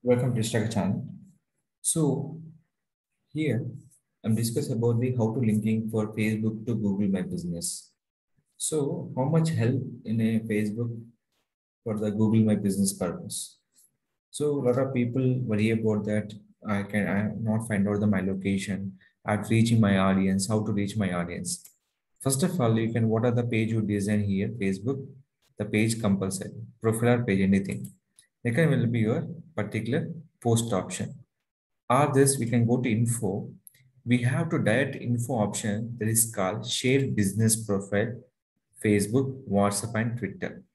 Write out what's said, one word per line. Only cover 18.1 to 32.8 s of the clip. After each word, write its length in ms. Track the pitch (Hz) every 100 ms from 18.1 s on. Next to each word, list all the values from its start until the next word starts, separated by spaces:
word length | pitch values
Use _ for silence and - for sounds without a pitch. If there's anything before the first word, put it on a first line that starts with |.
| 95
location, 800 | 92 95 98 98 - 95 98 - _ _ -
at 220 | 104 101
reaching 320 | 113 113 117
my 160 | 101 98
audience, 500 | 95 95 95 95 -
how 140 | 110 101
to 60 |
reach 260 | 98 101 107
my 120 | 95
audience. 500 | 87 85 87 - - - _ _ _ _ _
First 220 | 135 135
of 180 | 180 -
all, 180 | 120 113
you 140 | 113
can, 160 | 117 113
what 160 | 110
are 60 | 120
the 140 | 120
page 260 | 120 117 110
you 100 | 113
design 440 | 101 104 98 107
here, 260 | 101 98 101
Facebook, 560 | - 98 95 113 135 - - _ _ _ _
the 80 |
page 340 | 104 107 113 113
compulsory, 500 | 104 98 98 95 - - - -
profile 320 | 113 110 120
or 100 | 120
page, 160 | 117 95
anything. 500 | 95 98 95 - - - _ _ _ _
Second 280 | 120 120 160
will 160 | 127 113
be 140 | 117
your 280 | 107 156 165 - -
particular 540 | - 101 110 104 139 - - - _
post 300 | 117 113 117
option. 420 | 98 90 - - - - _ _ _ _ _ _
Or 200 | 123 147
this, 240 | 131 139 135
we 80 | 120
can 200 | 120 113
go 140 | 123